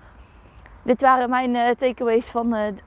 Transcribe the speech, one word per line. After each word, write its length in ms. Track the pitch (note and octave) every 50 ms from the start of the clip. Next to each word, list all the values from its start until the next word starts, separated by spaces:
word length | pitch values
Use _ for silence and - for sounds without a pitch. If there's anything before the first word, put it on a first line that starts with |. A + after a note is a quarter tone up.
| - - - - - - - - - - - - - - - - -
Dit 180 | A#3 B3 -
waren 300 | C4+ C4 C4 B3+ B3 A#3+
mijn, 260 | B3+ B3+ C4 B3 A#3+
eh, 180 | A#3+ A#3 A#3+ A#3+
takeaways 560 | - C4+ B3+ B3 - B3+ A#3 A3+ A#3 A#3+ -
van, 240 | - A#3 A#3 A#3+ A#3
eh, 180 | G#3+ G#3+ G#3+ G3 G3+ -